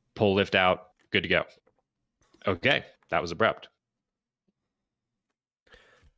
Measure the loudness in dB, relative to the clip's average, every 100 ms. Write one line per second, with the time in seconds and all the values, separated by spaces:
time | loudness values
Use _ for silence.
0 | _ -2 2 2 2 2 2 0 -6 _
1 | -4 -4 0 -2 -2 -14 _ _ _ _
2 | _ _ _ _ -6 -2 0 -2 -4 _
3 | -4 -4 -4 -2 -2 -2 -14 _ _ _
4 | _ _ _ _ _ _ _ _ _ _
5 | _ _ _ _ _ _ _ -20 _ _
6 | _